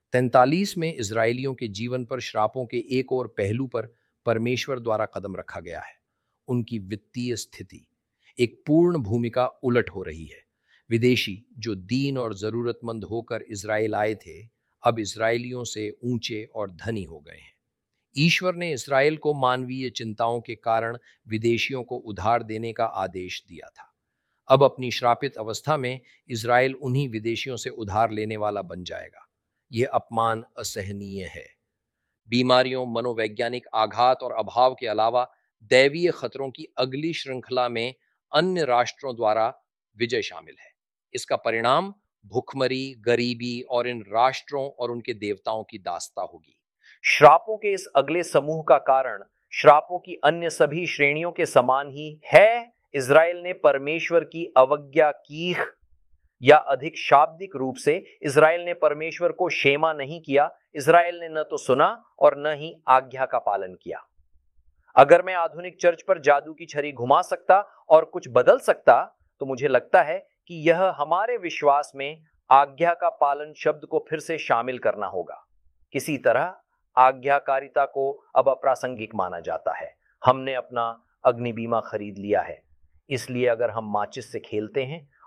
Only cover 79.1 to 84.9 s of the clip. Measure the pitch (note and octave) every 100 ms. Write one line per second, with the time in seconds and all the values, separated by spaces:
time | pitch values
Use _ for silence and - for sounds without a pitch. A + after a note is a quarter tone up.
79.1 | G#2+ F2+ F2 E2+ E2 - D2+ D#2 - _
80.1 | _ - C3 C3 C3 - A#2+ A#2 A2+ _
81.1 | _ B2+ A#2+ A#2+ A2 A#2 A2+ - G#2+ G#2
82.1 | G2+ G2+ G2+ E2+ - _ _ _ _ _
83.1 | B2+ B2 B2 B2 A#2 A#2 A2 G#2+ G#2 G#2
84.1 | - A#2 A#2 - G#2+ G#2+ C#3 C3